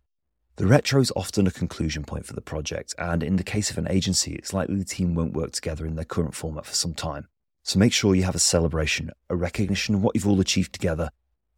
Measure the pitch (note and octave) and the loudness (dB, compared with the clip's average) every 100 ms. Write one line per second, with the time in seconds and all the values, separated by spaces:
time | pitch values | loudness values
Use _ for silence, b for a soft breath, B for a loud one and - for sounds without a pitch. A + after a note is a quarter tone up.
0 | _ _ _ _ _ - F#2+ C3+ - C3+ | _ _ _ _ _ 0 4 6 6 2
1 | B2 - F#2+ - F#2+ - F2 - D#2+ D2+ | 2 0 -2 2 2 2 -6 -2 -4 -4
2 | D2 D2+ - A#1+ - D#2+ D2+ - - - | -6 -10 -8 -12 -8 -8 -6 -8 -8 -8
3 | F2 E2+ D#2+ F#2 F2+ G#2+ G#2 - E2 F#2 | -2 -2 2 0 0 -2 -2 -2 0 0
4 | F#2+ F#2 - - - G2 - G2 F#2 - | 2 0 0 -4 -6 -4 -2 -2 -4 -2
5 | F2+ E2 E2 - D#2 - - D#2 D#2+ D#2+ | 0 2 0 -2 -4 -6 -6 -6 -6 -6
6 | D#2+ - D#2 - D#2+ D2+ - - F2 E2 | -4 -2 -2 -2 -8 -8 -6 -4 -4 -4
7 | D#2+ C#2+ C#2+ _ _ _ - F#2 A#2 - | -6 -8 -12 _ _ _ -2 4 4 4
8 | G#2 F#2 F#2 F2 - F2 E2 D#2+ D#2 - | 4 4 4 2 2 4 2 0 -2 -2
9 | E2 - - F2+ F2 - G2 G2 - G#2 | -4 -12 -6 -4 -2 -2 -2 0 0 2
10 | F#2+ - G2 G2 F#2 - F2+ - F2+ D#2+ | 2 2 2 2 4 2 0 -2 -2 -2
11 | D#2+ - _ _ _ | -4 -8 _ _ _